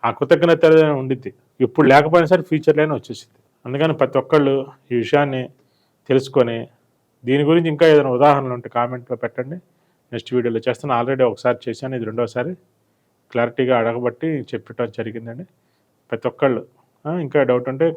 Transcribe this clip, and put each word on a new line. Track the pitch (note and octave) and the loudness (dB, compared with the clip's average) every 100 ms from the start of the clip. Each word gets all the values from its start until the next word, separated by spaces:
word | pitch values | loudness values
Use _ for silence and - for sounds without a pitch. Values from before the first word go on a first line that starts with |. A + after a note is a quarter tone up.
| A#2 | -4
ఆ | |
కృతజ్ఞత | A#2 C3+ D#3+ E3 E3 E3 | -4 0 2 4 4 6
అనేది | D#3+ D#3 C#3+ | 6 4 0
ఉండిద్ది, | C3 C3 - _ _ _ C3 | -4 -6 -8 _ _ _ -2
ఇప్పుడు | - C3+ | 2 6
లేకపోయినా | C#3 D3+ E3+ D#3+ | 6 6 2 4
సరే | F3+ | 0
ఫ్యూచర్లోనే | - D#3 D#3 D3 D#3 C#3 | 0 -2 0 0 0 -2
వచ్చేసింది. | - A2+ - _ _ _ B2 | -8 -18 -18 _ _ _ -10
అందుకని | C3+ D#3+ | -2 -2
ప్రతి | C3+ C3 C#3 | 0 0 0
ఒక్కళ్ళు | - D#3 C#3 C#3 C3+ - _ | 0 2 2 0 -6 -16 _
ఈ | B2 | -4
విషయాన్ని | A2+ D3 C#3+ C3 B2+ _ _ _ _ _ - | 0 0 0 -4 -10 _ _ _ _ _ -2
తెలుసుకొని, | C3 C3 C#3+ A#2 A#2 - _ _ _ _ _ A#2+ | -2 0 0 0 -2 -10 _ _ _ _ _ -2
దీని | C#3 | 0
గురించి | D3 E3+ E3 | 2 2 2
ఇంకా | D3 E3 | 2 6
ఏదైనా | D3+ C3+ B2 | 6 4 2
ఉదాహరణలు | D3 C#3 C3+ B2 | 4 2 -2 -10
ఉంటే | A#2 | -6
కామెంట్లో | A#2+ B2 B2+ A#2+ A#2+ | -4 -4 -6 -10 -8
పెట్టండి, | A#2 - B2+ F3 _ _ _ _ _ | -8 -8 -10 -12 _ _ _ _ _
నెక్స్ట్ | A#2 - B2 | -12 -4 -2
వీడియోలో | A#2 A2+ A#2+ | -2 -4 -4
చేస్తాను. | A#2 D3 A#2+ | -6 -2 -2
Already | A#2+ C3+ B2 | -2 0 0
ఒకసారి | G#2 B2 A#2+ - | 0 -4 -4 -6
చేశాను, | A2 C3 C3 | -10 -8 -8
ఇది | A2 | -8
రెండోసారి | A2+ A2+ B2 C#3 F#3 _ _ _ _ _ _ _ | -6 -6 -4 -8 -10 _ _ _ _ _ _ _
క్లారిటీగా | A#2+ A#2+ A#2 B2+ B2 | -4 -4 -2 0 2
అడగబట్టి | A2+ A#2 B2 A#2 D#3+ D3+ A2 | 0 -2 -6 -4 -6 -6 -8
చెప్పటం | A2+ - A#2 A#2+ A2+ | -12 -12 -8 -8 -6
జరిగిందండి. | A2+ A2+ A#2 A#2+ F#3 _ _ _ _ _ _ | -10 -10 -14 -16 -18 _ _ _ _ _ _
ప్రతి | A2+ B2 | -8 -8
ఒక్కళ్ళు, | - C#3 A#2+ - _ _ _ D3+ | -2 0 0 -6 _ _ _ -8
ఆ, | F3 C#3+ | -6 -2
ఇంకా | D3 | 0
డౌట్ | B2+ B2 B2 | 0 0 -2
ఉంటే | C3+ E3 | -2 -2